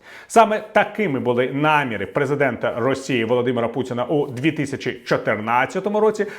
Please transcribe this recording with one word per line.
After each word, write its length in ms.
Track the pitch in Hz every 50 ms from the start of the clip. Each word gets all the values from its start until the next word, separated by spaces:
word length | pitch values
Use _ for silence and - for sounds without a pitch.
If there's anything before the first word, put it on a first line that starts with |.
| - - - - - -
Саме 320 | - 233 220 202 214 208
такими 600 | - - - 214 196 - - - 214 170 135 123
були 300 | 113 123 120 120 131 127 139
наміри 520 | 139 147 156 156 147 143 123 110 98 95
президента 680 | - - 151 143 139 147 135 143 131 113 - - 117 - 120
Росії 480 | 113 135 131 131 - - 135 117 113
Володимира 420 | 110 127 123 120 127 123 117 117 -
Путіна 380 | 117 135 120 - 123 120 123
у 220 | - 165 147 139 139
дві 240 | 123 120 135 160
тисячі 420 | 147 - 139 - 143 - - 151 143
чотирнадцятому 1080 | 123 - - - 127 131 135 110 104 107 113 120 123 131 - - 185 - 208 208 214
році, 260 | 214 214 208 214 196 202 -